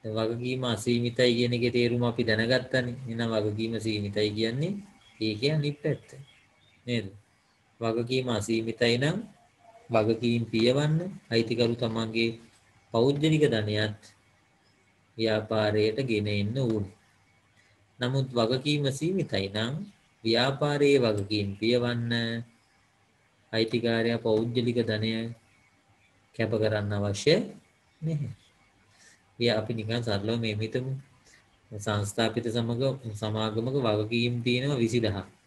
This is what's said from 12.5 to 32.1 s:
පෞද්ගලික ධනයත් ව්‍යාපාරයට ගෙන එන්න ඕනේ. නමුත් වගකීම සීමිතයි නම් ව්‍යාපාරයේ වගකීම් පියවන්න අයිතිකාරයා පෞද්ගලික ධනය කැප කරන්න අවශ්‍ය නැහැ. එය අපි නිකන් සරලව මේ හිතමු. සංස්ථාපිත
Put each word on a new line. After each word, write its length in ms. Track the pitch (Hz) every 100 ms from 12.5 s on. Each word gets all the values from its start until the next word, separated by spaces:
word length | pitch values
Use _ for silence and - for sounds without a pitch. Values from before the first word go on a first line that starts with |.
| _ _ _ _
පෞද්ගලික 500 | 113 127 143 156 156 147
ධනයත් 540 | 113 104 107 107 104 - _ _ _ _ _ _ _ _ _ _ -
ව්‍යාපාරයට 800 | 113 107 107 110 107 107 107 107
ගෙන 260 | 131 107 104
එන්න 280 | 104 101 127
ඕනේ. 380 | 127 110 98 - _ _ _ _ _ _ _ _ _ _
නමුත් 280 | 123 135 131
වගකීම 540 | 120 113 131 143 147 139
සීමිතයි 580 | 135 160 190 156 98 98
නම් 240 | 104 113 151 202 - _ _
ව්‍යාපාරයේ 760 | 110 117 131 139 147 143 143 139
වගකීම් 500 | 120 104 95 107 98
පියවන්න 580 | 98 110 120 120 120 117 117 117 117 117 _ _ _ _ _ _ _ _ _ _
අයිතිකාරයා 680 | 113 113 120 117 113 113 117
පෞද්ගලික 600 | 113 110 117 120 120 120
ධනය 320 | 113 107 110 113 117 117 _ _ _ _ _ _ _ _ _
කැප 200 | - 110
කරන්න 400 | 110 107 107 101
අවශ්‍ය 420 | 104 101 101 - 180 - - _ _ _ _
නැහැ. 300 | 160 156 113 - _ _ _ _ _ _ - _ _ _
එය 100 | 120
අපි 220 | 107 110
නිකන් 280 | 113 107 117
සරලව 360 | 117 101 107 117
මේ 180 | 113 107
හිතමු. 380 | 110 127 127 135 - _ _ - _ _ _
සංස්ථාපිත 760 | 107 104 104 101